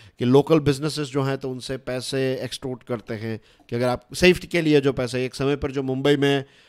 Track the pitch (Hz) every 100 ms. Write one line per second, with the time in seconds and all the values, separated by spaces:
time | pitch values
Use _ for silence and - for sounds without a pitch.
0 | - - 123 135 143 160 143 131 151 143
1 | 139 139 135 135 135 127 117 131 131 127
2 | - 135 131 131 120 - 135 127 - 120
3 | - 110 113 110 _ _ - 120 123 123
4 | - - 180 175 - 170 156 147 135 131
5 | 123 123 127 - 135 143 143 135 131 131
6 | 143 143 143 139 131 _